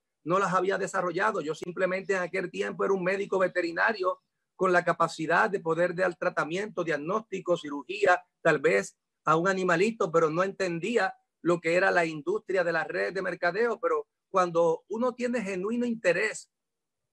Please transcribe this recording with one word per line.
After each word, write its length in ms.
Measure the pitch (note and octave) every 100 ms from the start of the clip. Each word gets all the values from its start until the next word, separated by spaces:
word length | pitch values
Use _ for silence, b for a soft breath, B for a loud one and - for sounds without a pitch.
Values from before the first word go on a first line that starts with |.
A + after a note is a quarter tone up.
| _ _
no 160 | D3+ F#3
las 120 | G3 F#3
había 240 | F#3 F#3+
desarrollado. 600 | F#3 F#3+ F3 E3+ G#3+ G3
Yo 120 | D3+
simplemente 600 | D#3 F3 E3+ F#3 F#3 F3+
en 100 | G3
aquel 260 | F3 F#3+ F3+
tiempo 340 | F3+ G3+ F3
era 100 | G3
un 100 | F#3+
médico 340 | F3+ G3 G3 F#3+
veterinario 840 | F#3 F3+ E3+ E3+ G3+ G#3+ F#3 F#3 _ _ _ -
con 180 | F#3
la 100 | F3+
capacidad 640 | F3 E3+ E3+ - D#3 F3 G#3+
de 120 | F#3
poder 340 | E3 D#3+ F3+
dar 220 | E3+ F#3 F3
tratamiento, 680 | F3+ E3+ D3 F3+ G#3+ F3+
diagnóstico, 720 | E3+ D3 D3+ G#3+ A3 F#3+ E3+ E3+
cirugía, 680 | D3 C#3+ - G3+ G3 F3 - _
tal 160 | E3 D3+
vez 400 | D3 G3 G3 - _ _ -
a 80 | D#3+
un 120 | F3+
animalito, 640 | F#3+ F#3 E3 G#3 A3+ G3
pero 180 | E3 D#3+
no 140 | D#3
entendía 720 | G3 F#3+ F#3 E3+ F#3 A#3 F#3+ - _ _
lo 180 | D#3+ F3
que 160 | D#3+ F3
era 140 | F#3+
la 160 | F#3 E3
industria 580 | D#3 D3 G#3 - F#3
de 80 | E3+
las 160 | E3 D3+
redes 260 | F3 G3
de 80 | F#3
mercadeo. 580 | F#3 F3 F3 F3+ A#3 A3
Pero 280 | E3+ D#3+ - _ _
cuando 540 | F#3+ F3+ E3 E3+ E3 -
uno 280 | A3 B3 A#3+
tiene 260 | B3 A#3+
genuino 440 | F#3+ F#3+ G3 A#3+ A#3+
interés 680 | A3+ F3+ E3+ G#3+ F#3 - _ _ _ _ _ _